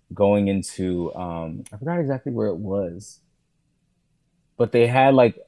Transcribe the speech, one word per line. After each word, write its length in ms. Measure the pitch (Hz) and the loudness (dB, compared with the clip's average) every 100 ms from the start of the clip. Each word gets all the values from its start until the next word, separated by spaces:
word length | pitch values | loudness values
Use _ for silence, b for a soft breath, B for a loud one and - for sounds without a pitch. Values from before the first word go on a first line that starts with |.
| _ | _
going 360 | - 101 104 101 | 0 2 4 2
into, 640 | 98 90 - 92 90 85 | -2 -4 -6 -4 -2 -4
um, 500 | - 87 85 80 80 - | -8 -8 -8 -8 -12 -16
I 40 | 107 | -12
forgot 200 | 131 175 | -6 -4
exactly 300 | 143 135 143 | -4 -4 -6
where 160 | 120 107 | -4 -4
it 80 | 87 | -4
was, 640 | 101 98 92 85 107 - _ _ _ _ _ _ _ _ _ _ _ _ _ - | -6 -4 -6 -8 -16 -20 _ _ _ _ _ _ _ _ _ _ _ _ _ -4
but 140 | 113 | 0
they 140 | 120 120 | 2 4
had, 260 | 127 135 | 6 6
like, 240 | 135 123 - | 6 4 2